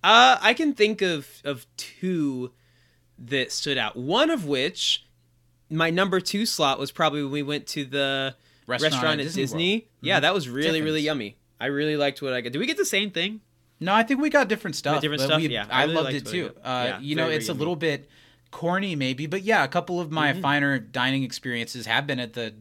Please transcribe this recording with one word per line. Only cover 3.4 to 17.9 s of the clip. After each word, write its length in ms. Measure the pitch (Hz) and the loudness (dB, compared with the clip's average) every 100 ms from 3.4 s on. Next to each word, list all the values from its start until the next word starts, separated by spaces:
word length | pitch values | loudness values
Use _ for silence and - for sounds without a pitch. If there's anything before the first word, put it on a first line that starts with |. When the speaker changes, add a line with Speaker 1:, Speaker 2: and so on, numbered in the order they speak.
| 123 | 0
Speaker 1:
stood 280 | - 147 131 | -4 -2 -2
out. 180 | 110 120 | -2 -4
One 340 | 127 202 320 | -2 2 2
of 140 | 320 156 | 0 0
which, 580 | 139 143 - - - _ _ _ _ _ _ _ | 0 0 -2 -2 -2 _ _ _ _ _ _ _
my 200 | 156 165 | 0 2
number 300 | 170 196 185 | 2 2 0
two 260 | 180 202 220 | 0 -2 -2
slot 320 | - 147 135 | 0 0 0
was 140 | 139 | -4
probably 300 | - 160 147 | 0 0 0
when 80 | 143 | -4
we 100 | 147 | -4
went 240 | 143 147 - | -4 -6 -6
to 160 | - | -8
the 520 | 135 139 139 135 135 131 _ _ - | -4 -2 0 0 -4 -8 _ _ -6
Speaker 2:
Restaurant 260 | 123 156 | 0 2
Speaker 1:
restaurant 200 | 139 139 | 2 0
Speaker 2:
at 60 | 151 | 0
Speaker 1:
at 40 | 143 | -2
Speaker 2:
Disney 160 | 160 | -2
Speaker 1:
Disney. 300 | 135 160 175 | -2 0 0
Speaker 2:
World. 100 | 214 - _ | 0 -4 _
Speaker 1:
Yeah, 120 | 139 185 | 0 2
Speaker 2:
Mm-hmm. 60 | |
Speaker 1:
that 120 | 147 | 4
was 140 | 196 131 | 2 -2
really, 340 | 123 156 160 | -2 0 0
really 180 | 156 156 | 0 0
Speaker 2:
Tiffin's. 40 | |
Speaker 1:
yummy. 320 | 151 147 104 - _ _ | 0 -2 -4 -12 _ _
I 60 | 123 | -4
really 300 | 143 151 151 | -2 0 2
liked 260 | 143 139 | 0 -2
what 100 | 139 | -4
I 80 | 127 | -4
got. 120 | 120 | -4
Did 60 | 135 | -4
we 80 | 254 | -2
get 100 | 320 | -2
the 80 | |
same 260 | 392 196 208 | 0 0 -2
thing? 300 | 175 180 214 _ _ _ _ | -2 -4 -6 _ _ _ _
Speaker 2:
No, 120 | 165 | 2
I 100 | 208 | 4
think 160 | 226 269 | 4 2
we 100 | 302 | 4
got 180 | 294 233 | 4 2
different 280 | 208 170 147 | -2 -4 -4
stuff, 240 | 143 147 | 0 0
Speaker 1:
Different 200 | 147 147 | 0 0
Speaker 2:
but 40 | 135 | 2
Speaker 1:
stuff? 140 | 156 | 2
Speaker 2:
we, 60 | 156 | 2
Speaker 1:
Yeah, 180 | 117 104 | -2 -2
Speaker 2:
I 100 | 127 | 2
Speaker 1:
I 20 | |
really 120 | 147 | 2
Speaker 2:
loved 100 | 165 139 | 2 0
Speaker 1:
liked 40 | 139 | -2
Speaker 2:
it 80 | |
Speaker 1:
what 100 | 123 | -4
I 40 | 180 | -6
Speaker 2:
too. 100 | 135 | -6
Speaker 1:
got. 80 | - | -8
Speaker 2:
Uh, 200 | 127 127 123 | -6 -2 -2
Speaker 1:
Yeah, 140 | 104 | -4
Speaker 2:
you 140 | 139 151 | -4 -2
know, 80 | |
Speaker 1:
very, 120 | 165 156 | 0 -2
Speaker 2:
it's 100 | - | -4
Speaker 1:
very 100 | 131 | -4
Speaker 2:
a 20 | |
little 140 | 151 | -2
Speaker 1:
yummy. 60 | 175 160 | -2 -2